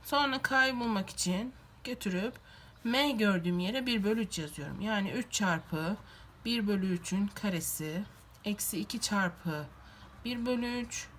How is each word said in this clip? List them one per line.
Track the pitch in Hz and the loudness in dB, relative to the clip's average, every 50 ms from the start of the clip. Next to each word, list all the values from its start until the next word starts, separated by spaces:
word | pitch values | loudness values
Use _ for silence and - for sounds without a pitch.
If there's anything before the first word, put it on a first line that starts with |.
| - | -4
Sonra | - - 285 294 277 262 269 | 2 2 4 4 4 2 0
K'yı | 262 - 269 269 262 262 262 240 | 0 2 4 6 4 4 4 0
bulmak | 240 233 220 196 190 - | 0 2 2 0 0 -2
için | - - - 180 180 185 226 254 - - - - - - - | -4 -2 0 0 2 0 0 -4 -6 -12 -20 -20 -20 -14 -8
götürüp | 254 247 - - 208 180 180 196 247 247 - - - - - - - - - - | -8 -8 -4 -4 -2 -2 0 -2 -2 -6 -8 -20 -20 -20 -20 -20 -20 -20 -8 -2
M | 233 233 262 285 294 | 0 2 4 4 4
gördüğüm | 269 214 220 202 196 180 165 180 180 175 | 4 4 4 4 4 4 2 2 2 2
yere | 180 185 233 269 254 | 0 0 0 0 0
bir | 254 240 220 190 | 2 2 2 4
bölü | 208 220 226 | 2 2 2
üç | 220 - - 170 | 0 -2 -2 -4
yazıyorum. | 156 147 - - 143 147 139 - | -4 -6 -6 -8 -8 -8 -6 -4
Yani | 196 214 220 202 196 196 | -2 0 0 2 0 0
üç | - 247 247 - - | -2 -4 -4 -2 0
çarpı | - 208 185 170 160 - - - 156 160 170 208 - - - - - - - - - - | 2 2 4 2 2 0 -4 -4 -2 0 -2 -2 -4 -6 -18 -20 -20 -20 -20 -20 -10 -4
bir | 226 233 233 214 | -2 0 0 2
bölü | 202 208 190 185 190 180 | 2 2 2 2 0 0
üçün | 175 175 - 185 190 202 | -2 -2 -2 0 0 0
karesi | 202 - - - 208 180 165 160 - - - 156 156 156 180 208 - - - - - - - - | 0 -2 -2 -2 -2 0 0 -2 -4 -4 -4 -4 -4 -4 -4 -6 -6 -10 -20 -20 -20 -20 -8 -4
eksi | 208 208 202 - - - 165 | -4 -4 -2 -4 -4 -2 -4
iki | 208 - - 226 | -4 -4 -4 -4
çarpı | - - 208 202 190 175 170 - - 170 156 151 147 131 - - - - - - - - - - - | -2 0 2 2 2 2 0 -2 -4 -4 -2 -2 -6 -8 -12 -18 -20 -20 -20 -20 -20 -20 -20 -10 -6
bir | 233 247 240 233 | -6 -4 -2 0
bölü | 247 254 240 240 240 240 247 | 0 0 0 0 0 -2 -2
üç | 240 233 - - - - - | -4 -4 -6 -8 -10 -10 -14